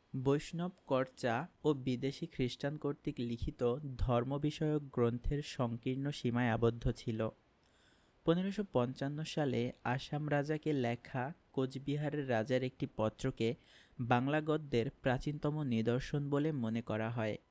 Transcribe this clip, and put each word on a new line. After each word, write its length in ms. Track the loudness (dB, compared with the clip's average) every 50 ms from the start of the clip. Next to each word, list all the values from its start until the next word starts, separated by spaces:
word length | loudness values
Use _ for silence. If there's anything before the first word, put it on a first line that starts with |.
| _ -8 -6 0 2
বৈষ্ণব 480 | 2 2 2 0 -4 -6 -4 -6 -6 -6 _ -4
কর্চা 600 | -2 0 0 0 -2 -4 -4 0 0 0 0 -2 -6 _ _ 2
ও 100 | 2 2
বিদেশি 540 | 2 0 -2 -2 0 -2 -4 -4 -4 -10
খ্রিস্টান 500 | -8 -2 -2 -2 -2 -2 -2 -4 -4 -4
কর্তৃক 380 | -2 -4 -4 -4 -4 -6 -6 -4 -4
লিখিত 580 | -2 -4 -2 -2 -4 -4 -2 0 2 2 2 0 -4 -8 -2
ধর্ম 400 | -2 0 2 4 2 2 2 -2
বিষয়ক 460 | 0 0 -2 0 0 0 2 2 0 -2 -2 0
গ্রন্থের 480 | 2 2 2 2 0 -2 -2 -2 -2
সংকীর্ণ 680 | -4 -6 -2 -2 0 0 0 -2 -2 -2 -2 -2 -2 -4
সীমায় 380 | -4 -2 -2 0 2 2 4 4
আবদ্ধ 420 | 4 4 4 2 2 2 -2 -2
ছিল। 380 | -2 -2 -4 -4 -2 -2 -2 -4 -4 _ _ _ _ _ _ _ _ _ _ _ _ _ _ _ _ _ 2
পনেরোশো 380 | 2 2 2 2 -2 -2 -4 -4 0 2
পঞ্চান্ন 500 | 2 2 2 0 -4 -4 -4 -4 -4 -6
সালে 500 | -4 -2 0 0 2 2 0 0 -2 -4 -6 -4
আসাম 460 | -2 -2 -2 -4 -4 -4 -4 -2 0
রাজাকে 440 | 0 0 0 0 -2 -2 0 0 0
লেখা 600 | 2 2 0 0 -2 -6 -6 -4 -4 -4 -4 -6 _ _ _ -2
কোচবিহারের 760 | -2 -2 0 -2 -6 -4 -2 -2 0 0 -2 -2 -2 0 2
রাজার 340 | 2 2 2 2 2 2 0
একটি 240 | -2 -4 -4 -6 -6 -2
পত্রকে 600 | 0 0 0 0 -2 -4 -4 -2 0 0 0 0 -2 -10 -20 -20 -20 -20 _ -8 -6
বাংলা 420 | 2 4 4 4 4 2 0 0
গদ্যের 480 | 2 0 0 0 0 0 0 0 0 0
প্রাচীনতম 720 | -4 -2 0 0 0 2 0 -4 -4 -2 -2 -2 0 0 0
নিদর্শন 680 | 2 2 2 4 2 2 0 0 -2 -2 -2 0 2
বলে 220 | 2 2 2 2
মনে 300 | 0 0 0 0 0 -2
করা 280 | -2 -2 -2 -2 -2 -2
হয়। 280 | -2 -2 -2 -2 -2 -6 _ _